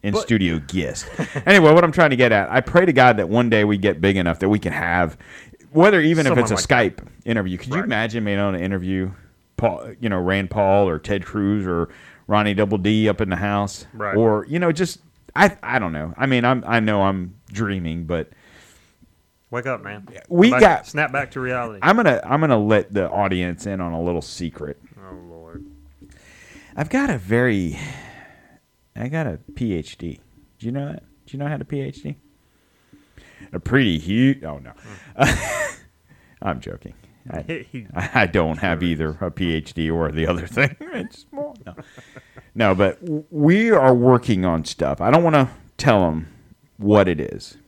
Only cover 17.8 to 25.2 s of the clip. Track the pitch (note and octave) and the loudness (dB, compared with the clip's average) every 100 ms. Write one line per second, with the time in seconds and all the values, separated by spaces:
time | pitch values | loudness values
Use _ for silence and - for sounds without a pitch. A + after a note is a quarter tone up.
17.8 | E2 E2 E2 E2+ D2+ _ _ - - _ | -4 -6 -4 -6 -6 _ _ -20 -20 _
18.8 | _ _ _ _ _ _ _ A#2+ B2+ A#2 | _ _ _ _ _ _ _ -8 -6 -8
19.8 | G2 G#2 G2 F#2+ - F3 A3+ B2+ G3+ D#3 | -10 -16 -16 -20 0 6 6 8 6 4
20.8 | - D3 D3+ C3+ C3+ C3+ B2+ B2+ A#2+ G#2 | -4 -6 -4 -4 -8 -8 -6 -6 -8 -2
21.8 | C#3+ A3 G3 A#2+ - C#3+ D#3 A#2 G#2 G#2+ | 2 4 2 0 -2 -2 2 2 4 2
22.8 | - G2+ F2 G2 G2 F#2 F2 E2+ G2+ F#2+ | 2 -4 -2 -2 0 0 -4 -6 -8 -6
23.8 | F2 E2 F2 F2 - - E2+ - D2 C#2+ | -6 -4 -4 -4 -6 -10 -10 -10 -14 -14
24.8 | - - F#2+ F#2 | -20 -20 -20 -20